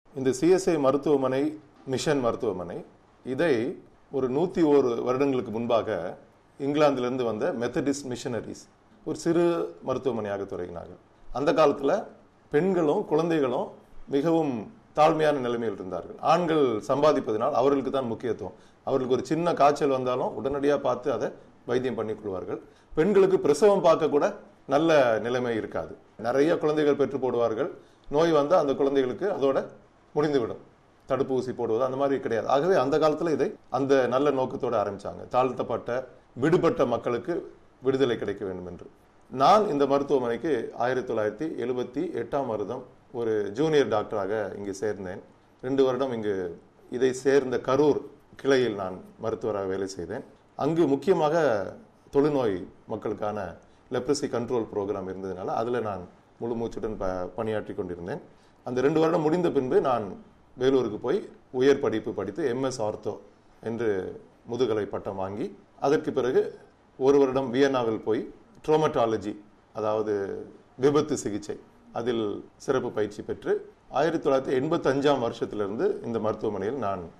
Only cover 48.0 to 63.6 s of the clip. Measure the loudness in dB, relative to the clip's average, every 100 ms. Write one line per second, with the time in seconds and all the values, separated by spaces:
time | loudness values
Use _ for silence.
48 | -2 -16 _ -6 2 2 2 0 -6 -8
49 | -14 -8 -6 -4 -2 -2 -2 -2 -4 -6
50 | -8 -10 -12 -20 _ -4 -2 2 2 2
51 | 2 2 4 4 2 0 -2 -10 -20 _
52 | _ 2 2 2 0 -2 -6 -16 -10 -8
53 | -6 -4 -4 -6 -8 -12 -20 _ _ -4
54 | -2 -2 0 -4 -2 -2 -2 -4 -4 -4
55 | -6 -8 -8 -6 -4 -4 -2 -2 -4 -6
56 | -12 -18 _ _ -8 -6 -6 -6 -8 -4
57 | -4 -4 -6 -6 -4 -4 -6 -8 -8 -8
58 | -8 -10 -12 -20 _ _ -6 0 2 2
59 | 2 2 2 2 2 0 2 2 2 0
60 | -2 -10 -18 _ _ -2 2 2 0 -4
61 | -2 -2 -4 -16 _ 2 4 4 2 -2
62 | -4 -4 -6 -4 -2 -2 -4 -2 -4 -4
63 | -8 -10 -14 _ _ _